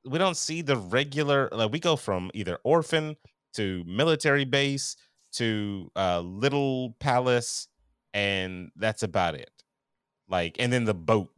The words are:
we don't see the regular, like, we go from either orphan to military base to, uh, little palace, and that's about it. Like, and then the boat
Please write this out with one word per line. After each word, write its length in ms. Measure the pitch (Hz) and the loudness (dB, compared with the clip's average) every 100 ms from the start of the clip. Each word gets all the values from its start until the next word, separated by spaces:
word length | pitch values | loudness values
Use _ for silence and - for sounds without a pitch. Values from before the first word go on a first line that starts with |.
| 131 | -4
we 120 | 165 | 2
don't 180 | 190 160 | 2 0
see 260 | - 160 | -4 -2
the 140 | 143 127 | 0 0
regular, 720 | 92 120 143 143 143 139 127 | 2 0 0 0 2 2 2
like, 200 | 113 110 | 0 0
we 80 | 156 | 2
go 160 | 170 147 | 0 0
from 340 | - 92 92 | 0 -2 -2
either 240 | 107 90 85 | -6 -6 -2
orphan 520 | 123 165 156 160 151 151 - _ _ | 2 2 2 0 -2 -8 -18 _ _
to 300 | - 98 90 | -4 -2 -4
military 600 | 85 101 160 156 151 143 131 | -4 0 2 2 2 2 2
base 500 | 139 139 139 - - _ _ _ | 2 2 -2 -6 -10 _ _ _
to, 580 | - 113 107 104 98 - 95 | -2 0 0 -2 -6 -6 -2
uh, 240 | 95 87 | 0 0
little 720 | 87 95 135 143 139 127 123 - | -2 -2 0 2 0 -2 -4 -4
palace, 680 | 143 123 127 123 117 - - _ _ _ _ | 0 2 4 2 0 -6 -10 _ _ _ _
and 560 | 101 101 95 92 90 90 - | -2 0 0 -2 -8 -12 -4
that's 260 | 110 107 | -4 -2
about 320 | 101 95 87 | -2 0 0
it. 160 | 71 - _ _ _ _ _ _ _ _ | -2 -12 _ _ _ _ _ _ _ _
Like, 280 | 90 85 - | -2 -2 0
and 120 | 120 | 0
then 120 | 123 | 2
the 100 | 110 | 2
boat 360 | 90 80 110 90 | 0 2 0 0